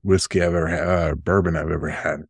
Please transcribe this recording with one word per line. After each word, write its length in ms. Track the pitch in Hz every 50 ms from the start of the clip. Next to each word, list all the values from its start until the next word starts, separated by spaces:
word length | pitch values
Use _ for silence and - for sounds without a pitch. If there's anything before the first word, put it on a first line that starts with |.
| -
whiskey 380 | 98 95 92 - - - 95
I've 140 | 87 87 87
ever 120 | 87 80
had, 200 | 82 85 85 -
uh, 280 | 90 90 87 85 78 76
bourbon 400 | 73 - 82 92 101 87 87 82
I've 120 | 78 76 80
ever 200 | 78 78 - 76
had. 320 | 78 - - 80 73 73 -